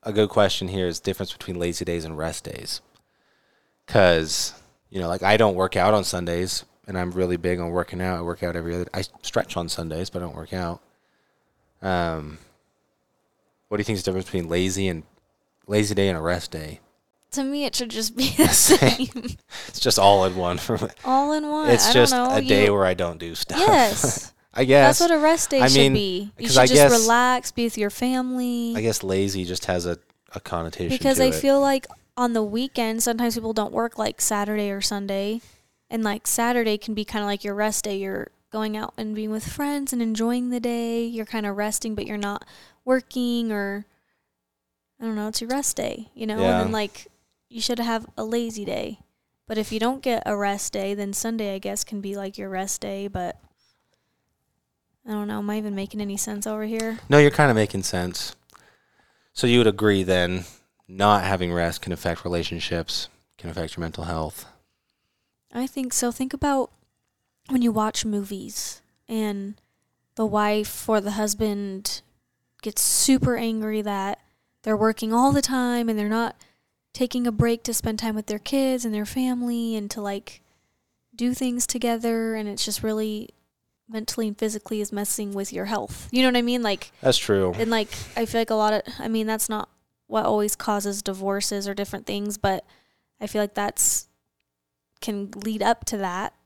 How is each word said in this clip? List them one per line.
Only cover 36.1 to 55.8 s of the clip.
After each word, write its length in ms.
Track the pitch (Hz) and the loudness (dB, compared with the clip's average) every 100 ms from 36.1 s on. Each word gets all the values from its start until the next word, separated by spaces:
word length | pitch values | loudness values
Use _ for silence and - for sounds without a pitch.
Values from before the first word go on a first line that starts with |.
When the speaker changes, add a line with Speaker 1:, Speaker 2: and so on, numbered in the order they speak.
| 208 - | -2 -4
Speaker 2:
Saturday 540 | - 233 247 220 208 | 0 2 2 0 -2
can 160 | - 214 | -4 -6
be 100 | 208 | -4
kinda 200 | 220 202 | -4 -2
like 160 | 202 | -4
your 100 | 208 | -4
rest 300 | 202 214 214 208 | -2 -2 0 -4
day. 100 | 196 | -4
You're 320 | 196 190 - _ _ | -4 -6 -8 _ _
going 240 | 220 214 214 | -4 -4 -4
out 200 | - - | -8 -8
and 160 | 220 | -6
being 160 | 214 214 | -4 -4
with 180 | 214 220 | -4 -6
friends 460 | - 285 294 277 | -4 -2 -2 -2
and 80 | 247 | -2
enjoying 480 | 226 220 226 247 247 | 0 0 0 0 -2
the 100 | 247 | -2
day. 460 | 233 233 233 233 233 | -2 -2 -2 -2 -4
You're 200 | 233 220 | -6 -6
kinda 240 | 226 208 | -4 -4
resting, 400 | 196 208 208 226 | -2 -2 -2 -4
but 140 | 208 202 | -6 -6
you're 100 | 208 | -6
not 260 | 202 202 - - - _ | -4 -6 -10 -20 -20 _
working 680 | - 254 247 254 247 240 233 | 0 0 0 -4 -2 -2 -2
or, 340 | 214 202 202 208 _ _ _ _ _ _ _ _ _ _ _ | -4 -4 -6 -12 _ _ _ _ _ _ _ _ _ _ _
I 60 | 226 | -6
don't 100 | 214 | -4
know, 120 | 214 | -4
it's 120 | 220 | -4
your 80 | 233 | -4
rest 260 | 262 277 - | -4 -2 -4
day, 320 | - - 214 - | -6 -6 -12 -10
you 100 | 226 | -6
know? 140 | - | 0
And 200 | 92 92 | 2 4
then, 80 | 92 | 2
Speaker 1:
Yeah. 60 | |
Speaker 2:
like, 340 | 220 208 - - _ _ _ _ | 0 -4 -8 -20 _ _ _ _
you 140 | 233 | -8
should 180 | 220 240 | -4 -2
have 260 | 233 226 226 - | -2 -2 -6 -10
a 60 | 220 | -4
lazy 400 | 233 233 220 202 | -2 -4 -6 -6
day. 340 | 208 - 214 _ _ _ _ _ | -4 -6 -10 _ _ _ _ _
But 100 | 214 | -6
if 140 | 214 | -4
you 80 | 220 | -2
don't 220 | 226 269 | -2 -2
get 220 | 262 226 - | -2 -2 -2
a 100 | 208 | -2
rest 380 | 202 196 - | -2 -2 -4
day, 200 | 208 196 202 | -4 -4 -4
then 180 | 202 | -4
Sunday, 400 | 202 226 226 208 196 | -4 -4 -4 -4 -6
I 40 | |
guess, 240 | 196 208 | -6 -6
can 180 | - 208 | -6 -6
be, 140 | 196 202 | -8 -8
like, 220 | 196 196 | -8 -10
your 120 | 196 | -8
rest 320 | 190 196 - | -6 -6 -6
day. 260 | 202 196 202 | -6 -8 -6
But 320 | 190 175 - _ _ _ _ _ _ _ _ _ _ _ _ _ _ _ _ 240 | -6 -6 -8 _ _ _ _ _ _ _ _ _ _ _ _ _ _ _ _ -10
I 40 | |
don't 160 | 214 208 | -6 -6
know. 120 | 214 | -6
Am 100 | 202 | -4
I 80 | 214 | -4
even 160 | 214 | -4
making 260 | 196 | -6